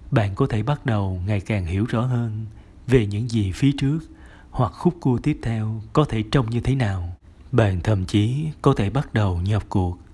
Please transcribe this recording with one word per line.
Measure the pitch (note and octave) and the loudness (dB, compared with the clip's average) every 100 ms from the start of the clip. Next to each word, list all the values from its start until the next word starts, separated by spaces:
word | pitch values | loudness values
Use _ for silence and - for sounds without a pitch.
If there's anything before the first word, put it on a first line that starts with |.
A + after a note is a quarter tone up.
| - | -2
bạn | B2+ G2+ | 0 0
có | G2 C#3 | 0 0
thể | G#2+ | 0
bắt | A2 D3 C3 | -2 -2 0
đầu | G#2+ F#2+ F2+ F#2 | 0 -2 -4 -2
ngày | G#2 | -2
càng | - G#2+ E2+ | -2 -4 -2
hiểu | F#2 A#2+ | -2 0
rõ | A#2 | 0
hơn | B2+ B2 A#2 G#2+ G#2+ - - - - | 0 0 -2 -6 -10 -14 -20 -16 2
về | B2+ G#2 | 4 4
những | G#2 A#2+ | -2 -2
gì | A2+ G2 | 0 0
phía | F2+ C#3 C#3 | 2 2 2
trước | C#3 D#3+ - - - - - | 0 0 -4 -18 -20 -20 -10
hoặc | - A#2+ | -2 -2
khúc | - F3+ - | 0 -2 0
cua | - A#2+ | 0 0
tiếp | D3+ D3+ | 0 -4
theo | A#2 A2+ G#2+ A2 G#2 | -4 -2 -4 -6 -2
có | - | 0
thể | D3 A2 G#2+ | 2 0 0
trông | D3 A2+ | 0 2
như | A#2+ | -2
thế | B2 | 0
nào. | C3+ A2 F#2+ F2 F2 - - - | 2 0 -2 -6 -10 -20 -20 -2
Bạn | B2 G#2 F#2 | 2 4 2
thậm | F#2+ G2+ | 0 0
chí | F#2 G#2 G#2+ C3+ D#3 D3 | 0 0 0 -2 -4 0
có | C#3+ | 2
thể | C3+ G2+ | 2 0
bắt | A#2+ - | -2 -2
đầu | A2+ G2+ F2 | 0 0 0
nhập | F#2 G#2+ - | 0 0 0
cuộc | G#2 F2+ F2 - | -2 -2 -4 -14